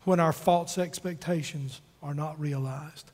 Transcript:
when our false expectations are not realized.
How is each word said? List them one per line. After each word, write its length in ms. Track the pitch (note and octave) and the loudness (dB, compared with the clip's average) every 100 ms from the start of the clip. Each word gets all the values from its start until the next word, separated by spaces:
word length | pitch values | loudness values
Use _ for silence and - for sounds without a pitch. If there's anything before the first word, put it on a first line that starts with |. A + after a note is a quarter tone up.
when 140 | - F3+ | 4 4
our 140 | E3 | 4
false 460 | D3+ - F3 E3+ - | 4 4 4 2 -2
expectations 1000 | F3+ - F#3 E3+ D#3+ E3+ C#3+ D3+ C3+ - _ _ | -2 -4 -8 -6 -2 0 -2 -6 -6 -8 _ _
are 120 | D3 | -8
not 260 | C#3+ D#3 D#3 | -4 -4 -4
realized. 720 | D3 C#3 C3+ C3 D3+ - - | -4 -2 -4 -6 -10 -16 -20